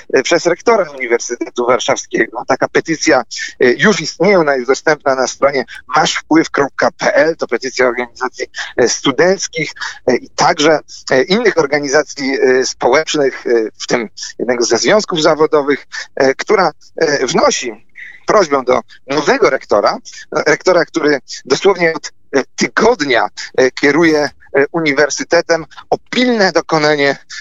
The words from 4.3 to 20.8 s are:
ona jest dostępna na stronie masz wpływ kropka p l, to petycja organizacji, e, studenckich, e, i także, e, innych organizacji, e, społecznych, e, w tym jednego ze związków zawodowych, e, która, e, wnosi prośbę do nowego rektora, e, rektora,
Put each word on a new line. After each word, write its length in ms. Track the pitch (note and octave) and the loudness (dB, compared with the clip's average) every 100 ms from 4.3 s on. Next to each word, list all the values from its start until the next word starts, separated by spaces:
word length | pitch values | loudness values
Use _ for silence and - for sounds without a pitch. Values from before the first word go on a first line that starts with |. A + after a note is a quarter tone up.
| F#3+ | 2
ona 160 | D3+ C3+ | 2 0
jest 120 | B2 | 0
dostępna 480 | C3 D#3+ D3 C#3+ C3 | 0 0 0 0 0
na 120 | A#2+ | -2
stronie 380 | - C#3 C#3 A#2+ - - D3 | 0 0 0 -4 -10 -4 -2
masz 180 | E3+ - | 0 -4
wpływ 340 | - E3 - | 0 2 2
kropka 420 | - C#3+ - B2 | -2 -4 -2 -2
p 240 | - - - | 0 0 2
l, 200 | D#3 E3 | 0 -2
to 120 | - | -4
petycja 400 | A#2 B2+ - B2+ | -4 -4 0 0
organizacji, 580 | A#2+ B2 - B2 - - - - - | 0 -6 -8 -10 -8 -10 -10 -8 0
e, 120 | A#2 | 0
studenckich, 840 | - - B2+ F3 F#3+ - E3 D3 - - - - | 0 -2 2 2 0 -4 -8 -8 -10 -14 -6 -2
e, 80 | A#2+ | -2
i 140 | C#3 | -4
także, 500 | - - E3 D3 D#3 - - - | -2 0 2 2 0 -2 -16 -2
e, 100 | C3 | 0
innych 360 | C3+ G#3+ A3+ E3 | 2 0 2 0
organizacji, 800 | C#3 C#3+ C#3+ D3 D3 - C3+ C#3 | 0 -2 0 0 0 -4 -4 0
e, 240 | C3 C3 B2 | 2 2 0
społecznych, 840 | - C3 C#3 D#3 D3+ C3+ - - | -2 0 0 0 0 -2 -2 -2
e, 220 | A#2 G#2+ - | 0 0 -6
w 80 | - | -4
tym 220 | B2 G#2+ - - - | -4 -4 -10 -14 -6
jednego 240 | A2+ A#2+ | -4 -2
ze 140 | A#2 A2+ | 0 0
związków 440 | A#2+ G#3 - E3+ | 2 0 0 0
zawodowych, 680 | D#3+ D3+ D#3 D3+ C#3 C#3 - - - - | 0 2 2 2 0 -4 -6 -14 -10 -2
e, 200 | C3+ B2+ | 0 0
która, 360 | - G#3 E3+ - - - | 0 0 0 -4 -12 -4
e, 320 | D#3+ C#3 B2 | -2 0 -2
wnosi 580 | F#3+ D4 - B2 G#2+ - - - - - | 0 0 0 -6 -12 -18 -20 -20 -10 0
prośbę 360 | G#3 D#3+ C#3 | 2 2 0
do 180 | B2 B2 - - - | 0 0 -2 -14 -6
nowego 420 | C#3+ D3 C4+ E3 | -2 0 2 2
rektora, 480 | C3 - G#2+ A#2 G#3+ - - - D3+ | 0 0 0 2 -2 -8 -20 -8 -2
e, 60 | D#3 | 0
rektora, 380 | D3+ F#3 F3 | 0 2 2